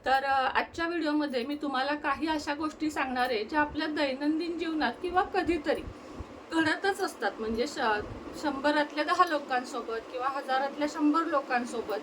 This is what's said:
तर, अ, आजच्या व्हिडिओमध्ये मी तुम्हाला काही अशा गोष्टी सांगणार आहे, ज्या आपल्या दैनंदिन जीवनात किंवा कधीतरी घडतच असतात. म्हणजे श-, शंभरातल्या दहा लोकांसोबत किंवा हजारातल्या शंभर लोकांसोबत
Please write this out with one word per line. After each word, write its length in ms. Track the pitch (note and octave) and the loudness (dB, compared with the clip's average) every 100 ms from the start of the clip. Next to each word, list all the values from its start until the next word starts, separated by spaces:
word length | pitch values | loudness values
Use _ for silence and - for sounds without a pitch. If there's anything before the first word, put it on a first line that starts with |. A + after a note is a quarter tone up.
तर, 200 | C4 C4+ | 4 4
अ, 340 | C#4 C4+ C4 A3 | 4 2 4 2
आजच्या 280 | - - E4+ | 0 -2 -2
व्हिडिओमध्ये 600 | F4 D#4 D4+ C#4+ B3 C4 | 0 2 2 2 0 -2
मी 100 | D4 | -4
तुम्हाला 320 | D4 B3+ C#4 | -2 0 0
काही 340 | D4 D4+ C4+ D#4+ | 0 -2 -2 0
अशा 260 | D#4 D4+ | -2 -2
गोष्टी 360 | D4 D#4 - D#4 | -2 -4 -2 -4
सांगणार 340 | D#4 C4+ B3+ | -2 -2 0
आहे, 200 | B3+ A3+ | 0 0
ज्या 160 | A3 D#4 | 0 0
आपल्या 260 | D4 D4 D#4 | 0 0 -2
दैनंदिन 720 | D4+ C#4+ C4 D4 D#4 E4+ E4 | 0 0 2 0 0 -2 -4
जीवनात 340 | E4+ D#4 A#3+ - | -2 0 0 -2
किंवा 200 | F4+ F4+ | 0 0
कधीतरी 580 | G4+ G4 D#4 E4 D4+ A#3 - - - - - - - | 2 0 2 0 0 -2 -4 -12 -14 -14 -14 -14 -2
घडतच 480 | E4 D#4 E4+ G4 F#4+ | 2 2 2 0 0
असतात. 320 | F4 - G#3 G3 | -2 -2 -4 -2
म्हणजे 280 | A3 A3+ D4 | -4 0 -2
श-, 140 | D#4+ A#3 G#3 G#3 - - - | 0 2 2 -2 -10 -10 -4
शंभरातल्या 600 | D4+ C4+ D4 D4+ D4 D4+ | -2 2 2 4 2 0
दहा 200 | D4+ E4+ | 2 4
लोकांसोबत 720 | F4 D4 C#4 B3+ B3 C4 A3+ A3+ - | 4 2 0 -2 -2 -6 -4 -6 -6
किंवा 140 | B3+ C4 | -4 -2
हजारातल्या 600 | C4+ C4 C4 C#4 D4 D4 | -4 0 0 0 0 -2
शंभर 340 | D#4+ D4+ D#4+ | 4 4 4
लोकांसोबत 720 | E4 C#4+ C#4 B3 A#3+ A#3 G#3+ G#3+ | 4 0 2 -2 0 -6 -4 -6